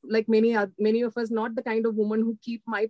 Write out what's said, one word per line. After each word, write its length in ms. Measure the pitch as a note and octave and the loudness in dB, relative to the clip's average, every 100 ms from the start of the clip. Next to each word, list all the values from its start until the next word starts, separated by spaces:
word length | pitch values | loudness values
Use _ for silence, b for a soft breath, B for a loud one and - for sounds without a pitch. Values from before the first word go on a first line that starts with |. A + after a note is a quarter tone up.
like 260 | B3 A3 A3 | 0 -2 2
many 260 | A3 A3+ A3+ | 4 4 2
oth-, 220 | G3+ - | -2 0
many 220 | G#3+ A3+ | 2 2
of 160 | A#3+ A#3+ | 0 -4
us, 120 | A3 | -4
not 260 | A3+ A#3 A3+ | -2 -2 -6
the 80 | |
kind 220 | B3 A3 A3+ | -2 -2 0
of 100 | G#3+ | 0
woman 260 | G#3 A3 | 0 0
who 160 | A3+ A3 | -2 -4
keep 200 | - A#3 - | -8 -10 -6
my 220 | G#3 A3 | -4 0